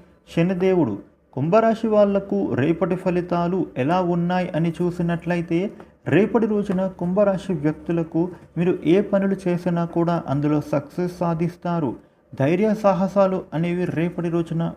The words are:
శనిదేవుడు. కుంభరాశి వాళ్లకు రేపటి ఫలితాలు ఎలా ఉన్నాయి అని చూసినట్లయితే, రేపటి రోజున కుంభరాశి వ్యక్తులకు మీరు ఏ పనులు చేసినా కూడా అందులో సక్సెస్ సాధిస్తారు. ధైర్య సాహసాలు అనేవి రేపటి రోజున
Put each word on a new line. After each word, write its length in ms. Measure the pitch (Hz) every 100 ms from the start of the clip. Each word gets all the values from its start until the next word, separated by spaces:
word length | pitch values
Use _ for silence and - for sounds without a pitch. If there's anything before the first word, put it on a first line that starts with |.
| - _ _
శనిదేవుడు. 680 | - 170 185 190 185 127 101 - _ _ -
కుంభరాశి 520 | 151 214 226 220 226
వాళ్లకు 500 | 214 202 196 196 202 -
రేపటి 420 | 113 147 165 185 185
ఫలితాలు 640 | 185 175 175 175 170 185 - -
ఎలా 200 | 127 185 175 175
ఉన్నాయి 320 | 175 180 180 151
అని 160 | 170
చూసినట్లయితే, 880 | 160 175 170 170 170 170 175 170 170 202 - - _ -
రేపటి 400 | 147 220 233 214
రోజున 340 | 208 202 185 190
కుంభరాశి 640 | 185 175 185 202 190 -
వ్యక్తులకు 680 | 165 151 151 - 170 160 160 180 - - -
మీరు 180 | 180 180 147
ఏ 120 | 185
పనులు 360 | 196 196 196 190 185
చేసినా 360 | 175 180 170 170
కూడా 300 | 170 170 170 -
అందులో 320 | 139 147 151
సక్సెస్ 580 | 143 143 139 - 180 180
సాధిస్తారు. 720 | 175 165 170 - 175 170 139 98 - _ _
ధైర్య 360 | - 135 180 214 208
సాహసాలు 640 | 208 180 190 202 190 185 -
అనేవి 320 | 147 175 175 175
రేపటి 440 | 139 170 175 170
రోజున 340 | 170 165 160 165